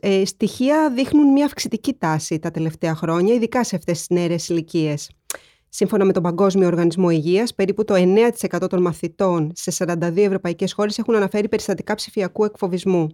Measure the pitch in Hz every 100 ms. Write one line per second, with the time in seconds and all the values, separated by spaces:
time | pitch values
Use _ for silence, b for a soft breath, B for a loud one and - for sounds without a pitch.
0 | 202 190 190 - 208 - 262 302 311 247
1 | 269 302 285 277 285 - - 220 - -
2 | 165 156 - 160 165 160 160 156 165 160
3 | 165 170 196 240 226 254 226 175 - 170
4 | - 175 170 170 170 170 160 170 151 147
5 | - _ - B B B B - 190 208
6 | 190 185 170 170 196 190 180 170 170 170
7 | 175 160 156 185 240 - 196 202 214 190
8 | 180 208 233 226 190 175 185 185 175 156
9 | 170 - 190 170 156 175 - - 220 170
10 | 175 170 202 190 175 170 190 - 208 208
11 | 226 220 190 208 208 214 - 170 - 214
12 | - 220 180 - 208 208 190 180 190 180
13 | 156